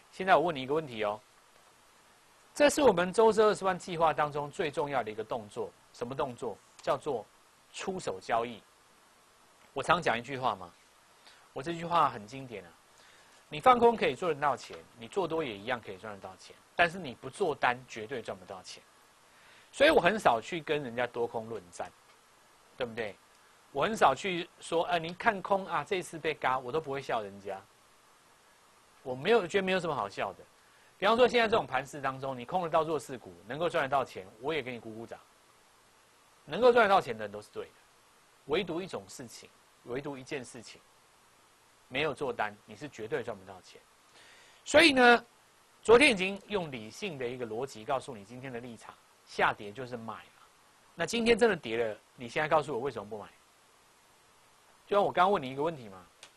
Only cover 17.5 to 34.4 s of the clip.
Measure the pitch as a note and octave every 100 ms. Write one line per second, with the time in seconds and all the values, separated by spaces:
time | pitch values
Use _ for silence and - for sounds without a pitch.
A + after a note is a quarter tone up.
17.5 | C#3+ C3 B2 C3 A#2 G#2+ C3 A2 G2+ F2+
18.5 | F#2+ - - - _ _ _ _ - -
19.5 | - - - C#4+ C#4 F3 G#3+ F3 A#2 -
20.5 | F3 D3+ D3+ C3+ A#2 B2 B2 A#2 A#2+ A2+
21.5 | A2+ F2 - F#2 - _ _ _ _ _
22.5 | _ _ - B2 A2+ A2 F#2+ _ - -
23.5 | _ _ C3+ E3 A3 F3 C3+ G3+ F3 E3+
24.5 | - - E3 E3+ F3 D#3+ F3+ A#3 G3+ F3
25.5 | G3 F#3+ E3 C#3+ F#3 E3+ E3 C#3+ C#3 C3+
26.5 | C3 B2 D3+ C#3 C3+ C3+ B2 G2+ G2+ G2
27.5 | F#2+ - _ _ _ _ _ _ _ _
28.5 | _ _ _ _ _ C3+ B2+ D#3 A#3 F3
29.5 | G3 F#3+ F#3 E3+ C3+ G2+ A#2 G#2+ F#2 -
30.5 | _ _ _ _ _ F#3+ A3+ A#3+ A#3+ A3+
31.5 | G#3+ C#3 C3 C#3 - C3+ C3 C3+ C3 A#2+
32.5 | F3+ E3+ D#3+ D#3 D3+ - B2+ - F2 F#2+
33.5 | C3+ E3+ E3+ C#3 C#3 B2 G#2+ F#2+ -